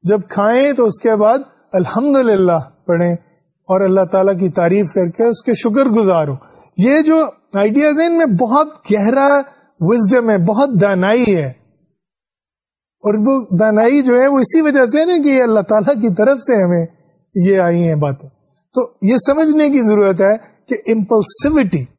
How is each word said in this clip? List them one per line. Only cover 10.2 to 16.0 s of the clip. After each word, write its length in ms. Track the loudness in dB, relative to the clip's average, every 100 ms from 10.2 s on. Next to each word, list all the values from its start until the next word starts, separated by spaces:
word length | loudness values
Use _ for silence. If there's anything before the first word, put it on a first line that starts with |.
| 2
ہے، 80 | 0
بہت 320 | 0 0 0 0
دانائی 540 | 0 0 0 0 0 -2
ہے۔ 140 | -4 -10 _ _ _ _ _ _ _ _ _ _ _ _ _ _
اور 100 | -4
وہ 440 | 0 0 -2 -2 0
دانائی 440 | 2 2 2 2
جو 200 | 2 2
ہے، 60 | 2
وہ 120 | 2
اسی 220 | 0 0
وجہ 240 | 2 2 2
سے 140 | 0
ہے 60 | 0
نا 180 | 0
کہ 60 | 2
یہ 140 | 2
اللہ 160 | 2 0
تعالیٰ 420 | 0 0 0 0